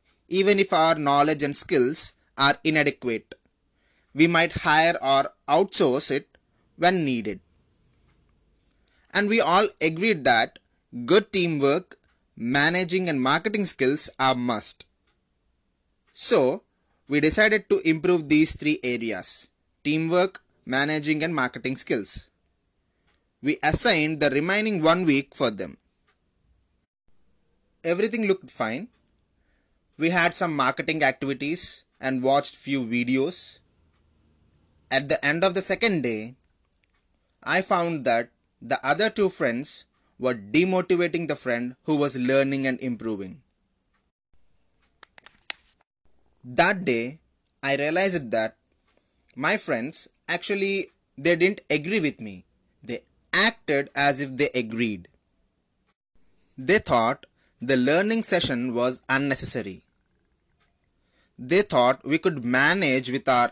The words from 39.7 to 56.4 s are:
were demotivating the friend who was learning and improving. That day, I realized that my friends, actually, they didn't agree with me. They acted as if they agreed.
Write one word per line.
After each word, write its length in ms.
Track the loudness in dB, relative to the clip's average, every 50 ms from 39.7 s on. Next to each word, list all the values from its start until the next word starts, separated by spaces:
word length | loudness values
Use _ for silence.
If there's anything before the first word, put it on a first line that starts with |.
| -8 -10 -12 _ _ _ _ _ _ -4
were 140 | -4 -2 -2
demotivating 920 | -4 -6 0 2 2 2 2 2 -2 0 0 0 0 2 0 -2 -4 -4
the 80 | -6 -6
friend 400 | -6 -6 -6 -4 -4 -6 -8 -10 -10 _
who 100 | -2 0
was 200 | 0 2 0 0
learning 520 | -2 0 2 2 2 2 2 -2 -2 -2 -4
and 100 | -4 -4
improving. 640 | -6 -6 -8 -6 -6 -6 -6 -6 -8 -12 -14 -18 _ _ _ _ _ _ _ _ _ _ _ _ _ _ _ _ _ _ _ _ _ _ _ _ _ _ _ _ _ _ _ _ -20 -20 _ -20 _ -20 -20 _ _ -12 -12 -12 _ _ _ _ _ _ _ _ _ _ _ _ _ _ _ _ -20
That 400 | -4 0 2 2 2 2 0 -2
day, 340 | -2 -2 0 -2 -6 -10 -14 _ _ _ _ _ _ _ _ -4
I 100 | -2 -2
realized 560 | 0 -2 0 0 2 2 2 0 -2 -4 -2
that 240 | -2 -2 -2 -2 -6 _ _ _ _ _ _ _ _ _ _ _ _ _ _ _ _
my 220 | -6 -4 -2 -2
friends, 520 | -2 -4 -4 -6 -6 -4 -6 -6 -8 -8 -8 _ _ _ -6
actually, 580 | -6 -6 -4 -4 -2 -2 -2 0 -2 -2 -4 -6 _ _ _ _ _ -2
they 160 | 0 0 2
didn't 280 | 4 2 0 0 -4 -4 -2
agree 300 | -2 -2 -2 -2 -2 0
with 220 | 0 -2 -4 -6
me. 240 | -12 -16 -16 -18 -20 _ _ _ _ _ _ _ -12
They 160 | -12 -10 -10 -12 _ _ _ _ _ 2
acted 580 | 2 4 2 2 -2 _ -2 -2 -2 -2 -4 -4
as 240 | 0 0 0 0 0
if 160 | -4 -6 -2
they 140 | -2 -2 0 0
agreed. 540 | -2 -4 -4 -4 -4 -4 -4 -4 -8 -12 -18 _ _ _ _ _ _ _ _ _ _ _ _ _ _ _ _ _ _ _ _ _ _ _ _ _ _